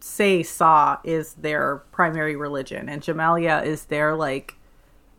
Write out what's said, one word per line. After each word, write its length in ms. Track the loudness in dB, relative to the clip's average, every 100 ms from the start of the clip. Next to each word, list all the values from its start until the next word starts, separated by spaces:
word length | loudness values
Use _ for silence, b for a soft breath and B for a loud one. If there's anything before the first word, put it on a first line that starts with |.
say 420 | -14 0 2 2
Saw 560 | 0 2 6 6 4 0
is 300 | -4 -4 -4
their 420 | -8 -4 -2 -2 -4 -8
primary 420 | 0 0 2 -2 -4
religion 520 | -4 -6 -6 -10 -8
and 120 | -8
Jamalia 640 | -6 0 2 2 2 0
is 200 | 0 -6
their, 300 | -4 0 0 0
like, 400 | -2 -4 -8 -20 _ _ _ -20 _